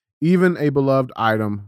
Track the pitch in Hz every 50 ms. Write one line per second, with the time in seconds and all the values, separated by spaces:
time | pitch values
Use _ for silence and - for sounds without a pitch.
0 | _ _ _ _ 143 165 185 180 180 180 175 110 147 147 139 143 135 135 135 135
1 | 131 123 - - 110 113 110 110 107 104 104 101 101